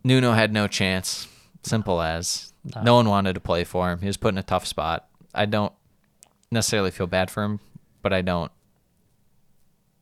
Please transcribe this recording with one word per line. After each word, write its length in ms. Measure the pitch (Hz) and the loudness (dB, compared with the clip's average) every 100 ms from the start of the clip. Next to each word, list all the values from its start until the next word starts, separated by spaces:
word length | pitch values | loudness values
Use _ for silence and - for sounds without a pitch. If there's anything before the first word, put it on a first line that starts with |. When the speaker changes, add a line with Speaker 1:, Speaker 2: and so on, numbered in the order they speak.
Speaker 1:
Nuno 280 | 127 131 123 | 2 4 4
had 200 | 113 110 | 4 4
no 140 | 107 104 | 2 0
chance. 640 | - 95 92 - - - - _ - | 0 0 0 -4 -8 -12 -20 _ -16
Simple 380 | - 113 101 87 | -4 -2 0 0
as. 520 | 82 82 87 - - _ 139 117 | 0 -2 -4 -6 -8 _ -14 0
Speaker 2:
No. 60 | |
Speaker 1:
No 120 | 117 | 4
one 140 | 120 113 | 6 6
wanted 260 | 101 95 | 2 2
to 60 | 92 | -2
play 240 | - 87 | -2 -2
for 260 | 87 90 90 | 0 -2 -2
him. 100 | 87 | -2
He 60 | 101 | -4
was 100 | 98 | -2
put 120 | 113 | -2
in 40 | 95 | -2
a 40 | |
tough 240 | - 92 - | -2 -2 -2
spot. 420 | - 78 82 - _ - | -4 -4 -4 -8 _ -8
I 120 | - 104 | -2 0
don't 260 | 107 101 - _ _ _ _ _ _ _ | 0 -2 -6 _ _ _ _ _ _ _
necessarily 400 | 117 - 110 95 | -4 0 0 0
feel 160 | - 90 | -2 -2
bad 240 | 92 92 | 0 -2
for 120 | - | -2
him, 180 | 104 104 - - _ _ | -4 -6 -10 -20 _ _
but 100 | 101 | -2
I 100 | 95 | 0
don't, 280 | 92 87 80 - _ _ _ _ _ _ _ _ _ _ _ _ _ _ | 0 -2 -4 -12 _ _ _ _ _ _ _ _ _ _ _ _ _ _